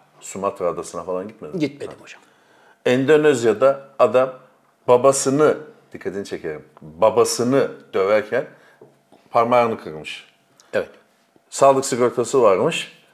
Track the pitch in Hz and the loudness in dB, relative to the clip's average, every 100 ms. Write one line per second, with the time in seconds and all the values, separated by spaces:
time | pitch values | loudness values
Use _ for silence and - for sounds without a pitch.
0 | _ _ - 98 98 - 87 85 82 87 | _ _ -16 -6 -6 -4 -6 -6 -10 -12
1 | 87 92 104 - 80 180 139 - - - | -8 -8 -10 -16 -12 -6 -6 -8 -16 -16
2 | - - _ _ _ _ _ _ 127 127 | -20 -20 _ _ _ _ _ _ -2 0
3 | 135 151 151 127 113 104 135 139 - - | 4 4 4 2 0 2 0 0 -6 0
4 | 120 123 131 - _ _ _ _ - 123 | 2 2 0 -6 _ _ _ _ 2 4
5 | 135 135 135 139 147 - - - _ - | 4 2 0 2 2 0 -8 -20 _ -12
6 | 98 95 98 95 82 76 - - 80 78 | -10 -10 -10 -10 -10 -12 -16 -20 -14 0
7 | 95 - - - 120 135 107 - - 104 | 2 2 0 0 0 0 -2 -6 -8 -2
8 | 95 107 104 120 - - _ _ - _ | 0 0 0 -6 -6 -16 _ _ -20 _
9 | _ _ _ 117 117 123 117 107 87 78 | _ _ _ 0 2 2 2 -4 -10 -14
10 | 76 - - _ _ _ - 104 85 - | -14 -16 -20 _ _ _ -8 -6 -6 -14
11 | _ _ _ _ _ - 139 131 131 120 | _ _ _ _ _ 2 4 4 0 -2
12 | 123 - - 135 110 92 143 - - _ | -2 -2 -2 2 4 2 0 -4 -10 _
13 | _ | _